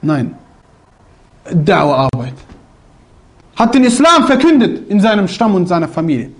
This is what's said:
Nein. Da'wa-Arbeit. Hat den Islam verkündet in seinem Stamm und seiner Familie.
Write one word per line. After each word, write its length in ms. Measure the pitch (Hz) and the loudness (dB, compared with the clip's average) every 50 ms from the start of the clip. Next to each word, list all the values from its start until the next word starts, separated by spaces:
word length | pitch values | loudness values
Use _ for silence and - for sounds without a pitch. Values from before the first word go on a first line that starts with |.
Nein. 360 | - 147 156 139 117 - - - - _ _ _ _ _ _ _ _ _ _ _ _ _ _ _ _ _ _ _ _ - | -2 -2 -2 -2 -4 -6 -8 -16 -20 _ _ _ _ _ _ _ _ _ _ _ _ _ _ _ _ _ _ _ _ -4
Da'wa-Arbeit. 800 | - 170 147 160 190 147 147 147 143 131 135 131 - 123 120 127 131 - - - - - _ _ _ _ _ _ _ _ _ _ _ _ _ _ _ _ _ _ _ | -2 -2 0 2 0 2 2 0 0 0 0 -2 -4 -6 -8 -10 -12 -16 -20 -20 -20 -20 _ _ _ _ _ _ _ _ _ _ _ _ _ _ _ _ _ _ _
Hat 180 | - 233 233 240 | -2 -2 2 2
den 100 | 269 254 | 2 2
Islam 400 | 247 233 - 285 330 339 330 - | 2 2 2 2 4 4 4 2
verkündet 640 | 262 269 254 277 339 330 269 226 - - - - - | 2 0 2 4 4 4 4 2 0 -2 -6 -8 -2
in 100 | 202 208 | 0 0
seinem 280 | 190 226 214 202 196 | 2 2 2 0 -2
Stamm 280 | 175 - - 233 220 202 | -4 -2 -2 -2 0 0
und 120 | 185 175 | 0 0
seiner 200 | 180 180 170 165 | 0 -2 -2 -2
Familie. 440 | 156 - 170 160 165 143 120 113 - - | -4 -6 -6 -4 -2 -2 -4 -4 -8 -14